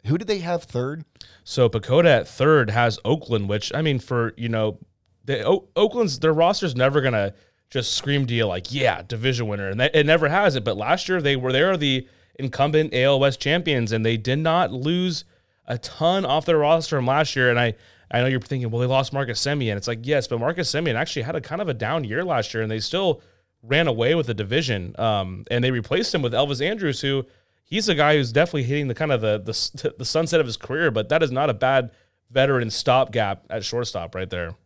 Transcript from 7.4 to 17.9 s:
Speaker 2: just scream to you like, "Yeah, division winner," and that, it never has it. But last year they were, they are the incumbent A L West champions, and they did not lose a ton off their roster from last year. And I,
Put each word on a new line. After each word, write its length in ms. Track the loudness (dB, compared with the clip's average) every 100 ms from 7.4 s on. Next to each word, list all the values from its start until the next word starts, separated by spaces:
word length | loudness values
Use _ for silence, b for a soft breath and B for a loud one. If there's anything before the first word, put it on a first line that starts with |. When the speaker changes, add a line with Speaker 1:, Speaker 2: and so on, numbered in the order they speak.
| b b b
Speaker 2:
just 240 | -6 -4
scream 320 | -4 -2 -2 0
to 60 |
you 120 | 0 0
like, 260 | -2 -6
"Yeah, 300 | -2 0 0 -6
division 420 | -4 -2 -2 -4
winner," 200 | -4 -4
and 120 | 0
that, 120 | 2
it 120 | 4 4
never 240 | 4 4
has 260 | 2 2 2
it. 80 |
But 140 | -2 -2
last 320 | 0 -2 0
year 120 | -2
they 140 | 0 0
were, 160 | 0
they 120 | 2
are 120 | 2 2
the 320 | 0 -2 -4 b b -8
incumbent 540 | -8 0 2 2 2
A 100 | 2
L 160 | 2 4
West 200 | 2 0
champions, 520 | 0 0 0 0 0
and 140 | 0 0
they 120 | 0
did 220 | 0 0
not 320 | 2 2 0
lose 540 | -2 -2 0 -2 -4 -10 _ _ _ -8
a 100 | -8
ton 480 | -8 0 2 2 2
off 200 | 0 2
their 120 | 2
roster 400 | 4 2 2 -2
from 80 | 2
last 300 | 2 0 2
year. 140 | 2
And 100 | 4
I, 160 | 0 -2 b